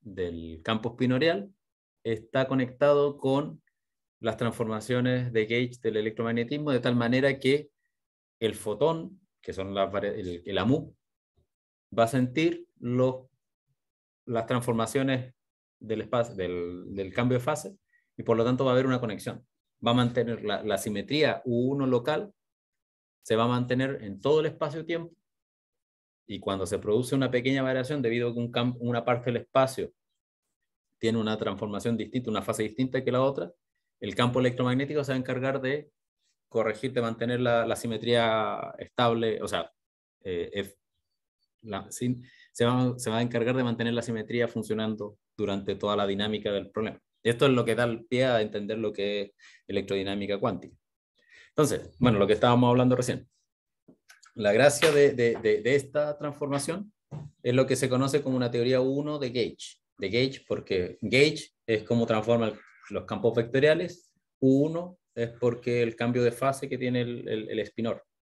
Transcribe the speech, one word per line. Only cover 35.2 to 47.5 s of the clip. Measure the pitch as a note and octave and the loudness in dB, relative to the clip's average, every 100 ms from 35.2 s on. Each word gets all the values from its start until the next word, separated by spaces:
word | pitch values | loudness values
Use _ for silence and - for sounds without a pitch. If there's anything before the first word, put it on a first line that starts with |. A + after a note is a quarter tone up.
encargar | B2+ B2+ C3+ C3+ | -2 -4 -2 -2
de | B2+ D3 D3 _ _ _ _ _ _ | -2 -4 -8 _ _ _ _ _ _
corregir, | A2+ A2 G#2+ C3 | -2 0 -2 -4
de | C#3 | -2
mantener | A#2 A2+ A#2+ B2 | -2 -2 -2 0
la, | B2 A#2 A2+ | 2 2 2
la | G#2+ | -2
simetría | A#2+ A2 A2+ A#2+ A#2 A2 G#2 G#2 - - | -4 -4 2 4 4 2 0 -4 -8 -12
estable, | F#2+ - A#2+ A#2 A2+ G#2+ | -10 0 2 2 0 -2
o | G2 | -4
sea, | F#2+ E2 _ _ _ _ _ | -4 -6 _ _ _ _ _
eh, | G2 F2 E2+ | -8 -6 -6
F-, | G2+ G2 _ _ _ _ _ _ _ _ _ | -6 -8 _ _ _ _ _ _ _ _ _
la, | A2+ G2 G2 | -10 -10 -10
sin, | - B2 B2 - _ _ | -6 -4 -4 -8 _ _
se | - | 0
va, | A#2+ B2+ B2+ B2 | 2 4 2 0
se | - | -2
va | A2+ | 0
a | |
encargar | A#2+ A#2 A#2 B2+ | 0 0 0 0
de | |
mantener | B2 A2+ A#2 | 0 0 -2
la | A#2+ | -2
simetría | A#2 A2+ G#2+ A#2+ A#2 | -2 -4 -4 -2 -2
funcionando | A2+ G#2 G#2+ A2 G#2+ G#2 - _ - | -2 -4 -2 -2 -4 -8 -14 _ -6
durante | G2+ G2 G2+ | -4 -2 -4
toda | F#2+ G#2 G2+ | -2 0 0
la | G2+ | 0
dinámica | G2 G#2+ G#2+ G#2 | 0 -2 -2 -2
del | G2+ F2+ | -4 -4
problema. | - A2 - _ _ | -6 -6 -6 _ _
Esto | A2+ A#2+ | 0 4
es | C#3+ | 4